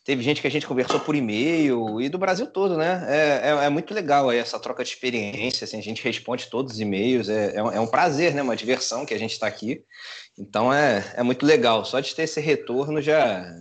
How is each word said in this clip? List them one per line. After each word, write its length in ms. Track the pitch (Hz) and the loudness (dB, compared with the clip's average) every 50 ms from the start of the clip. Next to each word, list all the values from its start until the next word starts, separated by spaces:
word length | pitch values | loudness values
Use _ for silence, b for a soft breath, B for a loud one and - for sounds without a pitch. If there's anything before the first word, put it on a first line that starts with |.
| - | -4
Teve 200 | - 143 127 117 | -2 -2 0 2
gente 180 | 143 151 147 | 0 0 0
que 60 | - | 0
a 40 | 143 | -2
gente 140 | 135 151 - | -2 -2 -4
conversou 340 | - 139 127 123 - 147 139 | -2 -2 -2 0 0 0 0
por 160 | - 156 151 | 0 0 0
e-mail 880 | 147 127 110 107 107 131 160 170 165 151 139 123 117 113 110 107 113 | 0 0 0 0 0 0 2 2 2 2 2 2 2 0 -2 -2 -2
e 80 | 127 147 | -2 -2
do 80 | 165 | -2
Brasil 300 | 180 190 190 185 180 262 | -2 0 0 0 0 -2
todo, 280 | - - 190 196 196 175 | -4 -2 0 0 0 2
né? 300 | 156 160 175 185 180 160 | 2 0 0 0 -2 -2
É, 420 | 110 139 151 156 147 143 123 110 143 | 0 2 4 4 4 4 2 2 2
é, 160 | 151 143 143 | 2 4 2
é 40 | 147 | 2
muito 240 | 143 160 - - 202 | 2 0 -2 -4 -6
legal 340 | 214 180 143 143 143 139 | -4 0 2 4 4 4
aí 120 | 127 120 120 | 4 2 2
essa 200 | 117 - - 110 | 0 -2 -6 -8
troca 240 | - 120 123 - 123 | -6 -6 -6 -4 -6
de 60 | - | -6
experiência, 760 | - - - 127 120 113 104 101 - - 107 127 127 - 110 | -6 -4 -4 -2 -2 -2 -4 -4 -4 -4 -4 -2 -2 -4 -6
assim, 120 | - - | -6 -8
a 60 | 110 98 | -8 -6
gente 200 | 104 113 - - | -6 -6 -4 -4
responde 460 | 127 117 - - - 123 127 - - | -4 -4 -4 -4 -6 -6 -6 -6 -4
todos 240 | - 120 135 131 113 | -4 -4 -4 -4 -4
os 60 | 110 | -4
e-mails. 500 | 110 104 98 95 107 127 127 120 104 98 | -2 0 0 2 2 2 2 2 2 0
É, 280 | 107 110 104 98 - | 0 0 0 0 0
é 60 | 104 107 | 0 -2
um, 80 | 120 95 | 0 0
é 60 | 104 | 0
um 60 | 113 | 0
prazer, 480 | 117 - 139 175 175 143 139 175 170 143 | 2 2 2 4 4 2 2 2 2 0
né? 80 | 143 | 0
Uma 140 | 139 127 113 | -2 -2 -2
diversão 500 | 104 107 117 131 123 - - 113 123 147 | -2 0 -2 -2 0 -2 -4 -4 -6 -4
que 80 | - 113 | -4 -4
a 60 | 104 | -4
gente 200 | 110 110 - - | -4 -4 -4 -4
tá 60 | 113 | -4
aqui. 380 | 107 - - 110 117 151 156 _ B B B B B B B B B B | -4 -4 -4 -6 -6 -6 -6 _ B B B B B B B B B B
Então 360 | - 101 101 - 107 113 127 135 | -16 -12 -4 -2 2 2 4 4
é, 300 | 147 151 135 110 101 98 - - | 4 4 4 2 2 -2 -4 -4
é 60 | - | -2
muito 240 | 123 123 127 127 143 | 0 0 0 2 4
legal. 400 | 143 156 143 123 117 113 110 101 | 4 6 6 6 4 4 2 0
Só 140 | - - 131 | 0 -2 -2
de 160 | 139 - - | -2 -4 -4
ter 80 | - 160 | -4 -4
esse 160 | 151 - 156 | -4 -4 -2
retorno 600 | 147 156 143 143 - - 123 127 143 147 151 156 | 0 2 0 0 0 -4 -2 -2 -2 -2 -2 -2
já, 420 | 135 151 151 156 135 117 101 90 90 87 85 85 | 2 2 4 4 4 4 2 -2 -6 -10 -14 -16